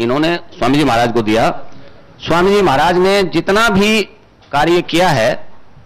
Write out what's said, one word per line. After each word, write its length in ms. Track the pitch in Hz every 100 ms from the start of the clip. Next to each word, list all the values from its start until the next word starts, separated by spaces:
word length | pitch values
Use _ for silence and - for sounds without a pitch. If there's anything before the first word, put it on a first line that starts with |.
इन्होंने 360 | 117 135 165 170
स्वामी 420 | - - 120 147
जी 60 |
महाराज 280 | 143 117 120
को 100 | 113
दिया, 280 | 107 110 156 - - - - - - -
स्वामी 340 | - 165 190
जी 80 | 202
महाराज 360 | 180 135 165 180
ने 240 | 190 202
जितना 460 | 180 151 160 202 233
भी 340 | 190 208 220 190 - _ _ -
कार्य 300 | 139 160 175
किया 260 | - 165 185
है 400 | 135 113 - - - - -